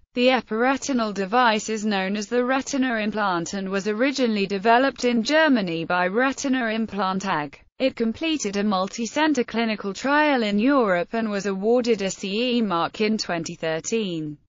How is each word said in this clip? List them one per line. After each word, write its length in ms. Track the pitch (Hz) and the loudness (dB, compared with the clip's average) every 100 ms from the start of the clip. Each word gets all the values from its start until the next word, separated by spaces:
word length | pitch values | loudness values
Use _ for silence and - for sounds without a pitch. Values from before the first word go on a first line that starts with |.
| _ | _
The 140 | 247 247 | 2 4
epiretinal 840 | 254 - 220 247 269 - 254 214 | 4 0 0 0 0 0 -2 -2
device 560 | 196 190 247 247 214 214 | -2 0 4 4 2 -2
is 160 | 220 | -4
known 320 | 214 202 190 208 | -2 0 -2 -4
as 120 | 208 | -2
the 160 | 247 | 0
retina 540 | 247 269 262 277 262 226 | 2 0 -2 -2 0 -2
implant 540 | 214 208 202 175 165 | -2 -2 0 0 -4
and 160 | 196 190 | -6 -4
was 200 | 196 190 | -2 -2
originally 580 | 208 269 269 240 214 190 | 0 0 0 0 0 0
developed 580 | 196 214 233 269 262 | 0 4 4 4 0
in 200 | 247 240 | 0 0
Germany 600 | 214 311 311 247 185 165 | 2 4 4 4 0 -4
by 220 | 160 180 180 | -2 0 0
Retina 640 | 208 262 262 285 262 226 | 0 0 0 -2 -2 -2
Implant 580 | 220 214 196 190 208 196 | -2 -4 -2 -2 -2 -2
A 220 | 160 147 | -2 -4
G. 100 | - _ - | -10 _ -2
It 160 | 262 - | -2 0
completed 600 | 226 220 320 311 202 196 | -2 -2 -2 -2 -2 -2
a 60 | |
multi-center 800 | 208 190 190 - 226 294 311 269 | 0 0 -2 -4 -4 0 2 2
clinical 500 | 233 226 226 208 202 | 0 -2 -2 -2 -6
trial 520 | 190 262 294 302 262 | -4 0 2 4 2
in 160 | 214 202 | 2 2
Europe 540 | 240 285 214 175 170 | 4 4 4 2 0
and 180 | 226 220 | -4 -2
was 140 | 202 202 | -2 -4
awarded 540 | 190 208 247 240 214 | -2 2 2 2 0
a 120 | 196 | -2
C 460 | - 196 208 247 240 | -6 -4 -2 0 0
E 40 | |
mark 380 | 214 170 160 - | 0 0 -2 -2
in 180 | 214 220 | 0 0
twenty 380 | - 170 165 175 | -2 -4 -6 -6
thirteen, 840 | 160 160 - 226 202 170 151 151 | -4 -4 -2 -2 -2 -4 -6 -10